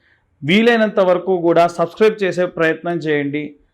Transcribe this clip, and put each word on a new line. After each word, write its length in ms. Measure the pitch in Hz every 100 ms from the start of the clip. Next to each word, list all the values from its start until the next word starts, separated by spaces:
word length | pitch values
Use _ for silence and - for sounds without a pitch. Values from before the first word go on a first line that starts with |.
| _ _ _ _
వీలైనంత 560 | 139 196 233 233 214 -
వరకు 400 | 185 180 180 185
కూడా 260 | 170 165 170
సబ్స్క్రైబ్ 560 | 170 170 - 214 208
చేసే 240 | 190 165 180
ప్రయత్నం 500 | 170 160 160 175 170
చేయండి 580 | 151 147 143 147 147 - _